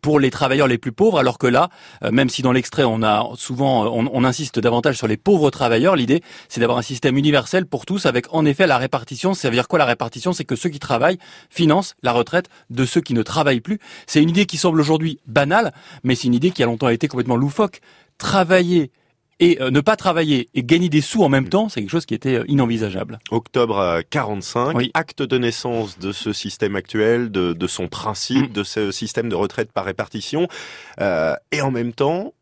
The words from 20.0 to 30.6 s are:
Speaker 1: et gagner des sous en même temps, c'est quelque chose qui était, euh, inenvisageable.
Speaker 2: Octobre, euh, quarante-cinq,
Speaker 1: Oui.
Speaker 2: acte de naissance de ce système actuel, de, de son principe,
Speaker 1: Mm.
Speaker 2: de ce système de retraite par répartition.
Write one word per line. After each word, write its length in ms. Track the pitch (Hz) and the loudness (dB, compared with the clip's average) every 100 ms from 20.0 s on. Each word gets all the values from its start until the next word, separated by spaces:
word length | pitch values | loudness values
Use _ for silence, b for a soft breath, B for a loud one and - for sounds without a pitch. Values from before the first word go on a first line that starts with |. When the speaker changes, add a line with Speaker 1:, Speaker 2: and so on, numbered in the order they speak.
| 190 165 160 139 120 | 0 0 2 0 0
Speaker 1:
et 100 | - | -6
gagner 280 | 120 165 180 | 2 2 4
des 100 | 147 | 2
sous 220 | 139 233 | 0 2
en 80 | 170 | 4
même 180 | 135 131 | 4 2
temps, 220 | 190 220 | 0 0
c'est 100 | 135 | -4
quelque 80 | 101 | -4
chose 160 | 165 | -4
qui 80 | - | -4
était, 220 | 113 135 | -6 -2
euh, 100 | 123 - | -2 0
inenvisageable. 720 | 143 123 113 107 92 107 113 - | 0 2 0 -4 -6 -8 -12 -4
Speaker 2:
Octobre, 480 | 113 113 131 120 101 | -4 -2 0 0 2
euh, 240 | 92 85 82 | 0 0 -2
quarante-cinq, 640 | 147 113 104 90 120 127 156 | -4 -4 -6 -6 -4 -2 -2
Speaker 1:
Oui. 140 | 123 | -2
Speaker 2:
acte 300 | 160 160 - | -4 -6 -8
de 160 | 131 127 | -2 0
naissance 600 | 120 113 123 117 107 87 | -2 -4 -6 -4 -6 -6
de 140 | 92 | -8
ce 220 | 101 113 | -6 -6
système 420 | 101 101 - 104 98 | -6 -8 -4 -4 -4
actuel, 540 | 92 107 107 117 120 | -6 0 2 2 0
de, 240 | 98 90 | -2 -2
de 120 | 82 82 | -2 -4
son 220 | - 90 | -4 -8
principe, 640 | - 107 104 - 131 143 | -6 -8 -6 -2 0 0
Speaker 1:
Mm. 20 | |
Speaker 2:
de 120 | 101 | -4
ce 260 | 98 - 104 | -6 -4 -4
système 400 | 98 110 - 117 | -4 -6 -6 -4
de 40 | |
retraite 380 | 92 98 - 110 | -4 -4 -4 -6
par 140 | - 95 | -6 -6
répartition. 600 | 92 104 110 - 147 175 B | -6 -8 -8 -6 -4 -4 B